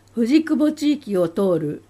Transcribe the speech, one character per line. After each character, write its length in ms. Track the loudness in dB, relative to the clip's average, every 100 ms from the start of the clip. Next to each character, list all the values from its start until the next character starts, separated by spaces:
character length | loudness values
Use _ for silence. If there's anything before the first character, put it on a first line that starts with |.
| _
藤 320 | -4 2 2 2
窪 260 | 0 0
地 220 | 0 -2
域 240 | -2 -2 -2
を 100 | 0
通 320 | 0 0 0
る 240 | -2 -8